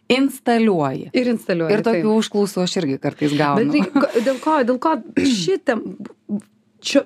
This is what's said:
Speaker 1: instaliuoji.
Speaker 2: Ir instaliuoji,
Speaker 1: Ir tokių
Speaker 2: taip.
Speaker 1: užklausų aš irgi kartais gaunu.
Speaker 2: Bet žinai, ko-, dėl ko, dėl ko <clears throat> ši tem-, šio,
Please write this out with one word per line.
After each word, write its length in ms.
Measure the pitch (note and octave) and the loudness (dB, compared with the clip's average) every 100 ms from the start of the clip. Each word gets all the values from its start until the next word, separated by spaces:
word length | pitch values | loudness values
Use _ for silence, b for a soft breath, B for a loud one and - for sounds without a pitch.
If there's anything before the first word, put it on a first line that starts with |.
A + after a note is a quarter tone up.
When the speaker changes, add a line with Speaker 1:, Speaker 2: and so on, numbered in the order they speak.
| - | -2
Speaker 1:
instaliuoji. 1000 | B3+ C4+ - - A#3 A3 F3+ C#3 D3 - | 0 0 -2 0 2 2 2 0 -4 -4
Speaker 2:
Ir 120 | B3+ B3 | -2 0
instaliuoji, 440 | A#3 - F3 E3 | -2 -2 -2 0
Speaker 1:
Ir 100 | G3+ | 0
tokių 220 | A3+ F3+ | 2 0
Speaker 2:
taip. 160 | G#3+ A3 | 2 0
Speaker 1:
užklausų 440 | - G#3 G3+ F#3 | 0 0 -2 0
aš 120 | F3+ G3 | -2 -2
irgi 160 | D#3 C3+ | -2 -2
kartais 320 | C#3+ - D3 | -4 -2 -2
gaunu. 320 | D3 D3 C#3+ | 0 2 2
Speaker 2:
Bet 80 | C#4+ | 2
žinai, 200 | D4+ F#3+ | 0 0
ko-, 180 | C#4+ D4 - A#3 | 0 0 0 0
dėl 120 | B3+ | 0
ko, 160 | D4+ D#4 | 0 2
dėl 140 | A#3+ B3+ | 2 0
ko 220 | D#4+ D4+ - - | 0 -2 -4 -2
<clears throat> 80 | |
ši 340 | C#4 A3 E3+ - | 0 0 0 -2
tem-, 320 | - A3+ G3+ F#3 G3+ - - G#3 - _ _ _ | 0 -2 -4 -12 -16 -18 -8 -8 -8 _ _ _
šio, 220 | - C#4 | -2 0